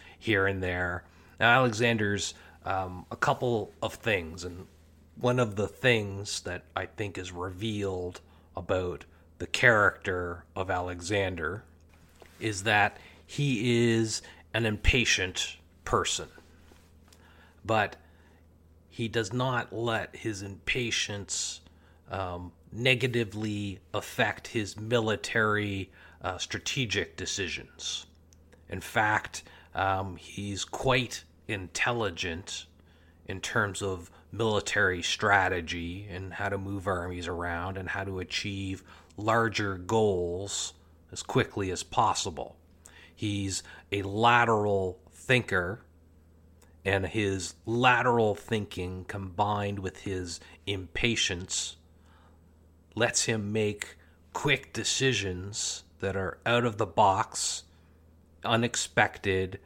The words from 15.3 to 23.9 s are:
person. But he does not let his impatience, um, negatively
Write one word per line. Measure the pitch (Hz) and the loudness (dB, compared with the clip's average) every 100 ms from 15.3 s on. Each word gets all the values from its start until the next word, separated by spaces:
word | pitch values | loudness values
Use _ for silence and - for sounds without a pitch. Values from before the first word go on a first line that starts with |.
| - - - - - | -4 -6 -8 -20 -14
person. | - 107 85 - 78 - - - - - - - - - - - - - | 0 0 2 -4 -8 -16 -20 -20 -20 -20 -20 -20 -20 -20 -20 -20 -20 -16
But | 98 110 98 - - - - - - _ _ - _ | 0 0 0 -4 -20 -20 -20 -20 -20 _ _ -20 _
he | - 113 | -6 -2
does | 117 104 | -2 -2
not | 123 127 123 - | -2 -2 -2 -4
let | 107 117 110 - | -4 -2 -2 -4
his | - 113 95 | -8 -8 -6
impatience, | 101 92 - 131 117 - - 101 95 - - - - - - - - | -10 -8 -4 -2 -2 -2 -2 -6 -6 -6 -6 -8 -16 -20 -20 -20 -8
um, | 95 92 87 87 - - | -6 -4 -6 -10 -16 -14
negatively | 107 127 123 127 117 104 107 107 104 101 90 - | 0 2 4 2 0 -2 -4 -4 -4 -4 -8 -8